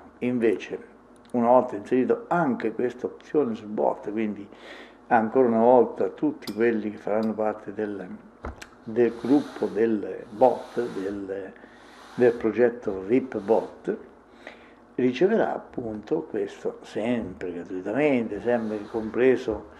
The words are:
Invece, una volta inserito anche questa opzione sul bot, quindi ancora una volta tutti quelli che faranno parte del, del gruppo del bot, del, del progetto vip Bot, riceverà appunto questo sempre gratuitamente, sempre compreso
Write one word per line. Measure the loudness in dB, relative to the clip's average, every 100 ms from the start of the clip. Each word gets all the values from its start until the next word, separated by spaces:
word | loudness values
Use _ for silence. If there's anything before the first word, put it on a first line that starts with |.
| -18 -6
Invece, | -2 2 2 0 -4 -12 -12 -20 -20 -20 -6
una | 0 6
volta | 6 4 -4
inserito | 0 2 2 0 0
anche | 0 0 0 -4
questa | -2 -4 -4 -10
opzione | -10 -2 0 0
sul | -2 -6
bot, | -2 0 -2 -6
quindi | -4 -4 -4 -12 -18 -20 -20 -20 -10 2
ancora | 2 4 4 4
una | 6
volta | 8 8 6 2 -4
tutti | -2 -4 -2 -6
quelli | 0 0 0 -4
che | -8
faranno | -2 0 0
parte | 0 -2 -4 -8
del, | -6 -6 -8 -12 -16 -20 -14 -14 -14 -18 -18
del | -4 2 2 2
gruppo | 2 2 2 -4 -4
del | 0 2 0 -4 -10 -8
bot, | 2 4 2 -6 -6
del, | -6 -6 -6 -8 -8 -8 -10 -16 -20 -20 -20 -20 -8
del | 4 4
progetto | 4 0 4 2 2 -6 -6
vip | 0 0 0 -4
Bot, | 2 2 0 -8 -6 -6 -8 -20 -20 -20 -20 -20 -20 -20 -12
riceverà | -2 0 2 2 2 0
appunto | -4 -10 -10 -8 -8 -4 -4
questo | -4 -4 -4 -6 -8 -8
sempre | -10 -6 -2 -2 -4 -8 -10
gratuitamente, | -8 -8 -8 -4 0 2 2 -2 -4
sempre | -2 0 -2 -6
compreso | -6 -6 -4 2 4 4 0 -6 -8